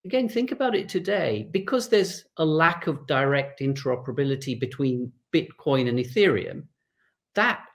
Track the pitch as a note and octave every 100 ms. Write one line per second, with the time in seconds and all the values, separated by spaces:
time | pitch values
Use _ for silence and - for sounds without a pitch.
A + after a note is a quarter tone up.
0 | F#3 B3+ A#3 A#3 B3+ - C4 G#3 - F3+
1 | F3+ G3+ D3 G#2+ - G3 F#3+ B3+ A3+ G#3
2 | F3+ - - - D#3+ D#3 E3 E3 - C#3
3 | - C3+ C#3 C#3 C#3 - C#3 C#3 C3+ B2
4 | - C3 C#3 C3+ C#3 A#2 B2+ - C3+ B2
5 | B2 - _ E3 - - - C3+ B2 A#2+
6 | B2 A3 G3 G#2+ - - - _ _ _
7 | _ _ _ - A#3 - -